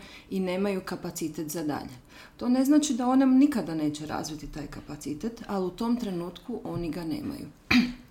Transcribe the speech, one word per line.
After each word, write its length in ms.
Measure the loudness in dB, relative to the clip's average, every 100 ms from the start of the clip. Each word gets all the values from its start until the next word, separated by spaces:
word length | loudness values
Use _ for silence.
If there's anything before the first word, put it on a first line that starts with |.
| -8 -18 -6
i 100 | -2
nemaju 420 | 0 0 0 -2
kapacitet 680 | -6 -8 -8 -6 -6 -6 -6
za 140 | -4
dalje. 300 | -2 -4 -6 -14 -20 -20 -18 -4
To 120 | 2
ne 160 | 4 6
znači 280 | 6 4
da 140 | 2 4
ona 180 | 6 8
nikada 500 | 8 6 4 -2 -2
neće 300 | -2 -2 -4
razviti 420 | -6 -6 -8 -10
taj 200 | -10 -10
kapacitet, 760 | -12 -12 -10 -8 -6 -6 -8 -6
ali 180 | -2 -2
u 40 |
tom 280 | -2 0 0
trenutku 640 | -2 -4 -6 -10 -10 -8
oni 280 | -6 -4 -4
ga 120 | -4
nemaju. 420 | -4 -4 -6 -8 -12 -8 2 4 4 -2 -12